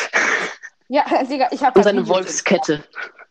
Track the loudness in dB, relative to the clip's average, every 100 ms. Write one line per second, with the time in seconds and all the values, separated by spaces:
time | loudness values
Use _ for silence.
0 | -4 -2 0 -2 -4 -10 -18 _ _ -2
1 | 0 0 0 0 -2 2 2 4 4 2
2 | 0 -2 -2 -6 0 0 0 -4 -6 -16
3 | -16 -16 -20